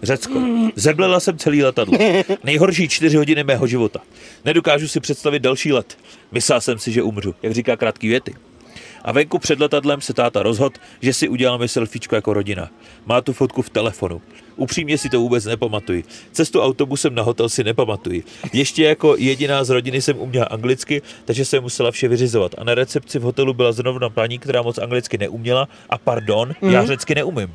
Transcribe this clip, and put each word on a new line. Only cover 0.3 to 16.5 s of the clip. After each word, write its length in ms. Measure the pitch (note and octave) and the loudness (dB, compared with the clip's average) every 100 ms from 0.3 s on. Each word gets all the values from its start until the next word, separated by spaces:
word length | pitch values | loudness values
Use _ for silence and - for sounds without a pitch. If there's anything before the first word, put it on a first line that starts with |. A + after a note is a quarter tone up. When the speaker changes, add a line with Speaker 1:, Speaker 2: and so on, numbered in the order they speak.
| C4 B3+ A#3 A3 D3+ | -2 0 0 0 2
Speaker 1:
„Zeblela 440 | D3 D#3 F#3 F3+ | 0 2 2 2
jsem 180 | F#3 D#3+ | 0 -2
celý 240 | - D3 | 2 4
letadlo. 360 | C#3 B2+ G2+ A3 G#3+ F#3 | 2 2 2 4 4 2
Speaker 2:
<laughs> 240 | F3+ G3+ | 0 -2
Speaker 1:
Nejhorší 440 | C3+ D3+ F#3+ E3+ E3 | 0 4 4 2 0
čtyři 280 | - D#3 D3+ | 2 4 4
hodiny 280 | D3 D3+ | 4 2
mého 220 | C#3 B2+ B2+ | 2 0 2
života. 340 | B2 G#2+ - - - - - | 2 0 -2 -14 -20 -20 -6
Nedokážu 440 | C#3+ E3 D#3+ D3 D#3 | 0 2 4 2 0
si 120 | D3 | -4
představit 380 | - C#3 D3+ D3 | -4 -2 0 2
další 320 | B2+ C3 D#3 | 0 0 0
let. 260 | C3 - - - - - | 0 -2 -16 -20 -20 -6
Myslel 280 | A#2 - B2 | -4 2 2
jsem 180 | - A2+ | 2 -4
si, 140 | - | 0
že 100 | A2+ | 0
umřu,“ 320 | A2 G#2 G2 - | 0 -2 -6 -6
jak 100 | A2 | -4
říká 240 | A2+ A#2+ A2+ | -2 -2 0
krátký 320 | A#2 - A2 | -2 -2 0
věty. 260 | B2 - - - - - - - - | 0 -2 -16 -20 -20 -20 -20 -20 -14
„A 100 | - | -2
venku 260 | C3 D#3 - | 0 0 -2
před 220 | - C#3 | 0 0
letadlem 400 | D3 D3 C#3 C#3+ | 2 2 0 -2
se 140 | - | -2
táta 280 | B2 A#2+ G#2 | 0 0 2
rozhodl, 340 | G2+ A2 C3+ - - - | 0 2 0 -2 -20 -4
že 120 | B2 | -2
si 160 | C3 - | 0 0
uděláme 400 | B2 B2+ B2 A#2+ | 2 0 0 -2
selfiečko 460 | - A2+ A#2 - | -2 -4 -6 -4
jako 180 | A2 G#2+ | -2 0
rodina. 380 | G#2 G2 F#2+ E2+ - - - - | -2 -2 -6 -8 -14 -20 -20 0
Má 140 | A#2+ | 0
tu 120 | B2+ | 0
fotku 300 | B2+ B2+ - | -2 -2 -2
v 80 | A#2+ | -2
telefonu. 520 | A2+ A2+ - F#2 E2+ - - - - | -2 -2 -2 -8 -8 -16 -20 -20 -8
Upřímně 420 | C3 - D3+ D3+ | -4 -4 -2 -2
si 100 | C3+ | 0
to 120 | B2 | 0
vůbec 240 | A#2+ A#2+ | 2 0
nepamatuji. 600 | G#2 A2+ A#2+ G#2+ - F2+ - - - | -2 -4 -2 -4 -4 -4 -4 -18 -12
Cestu 280 | - D#3+ | -2 0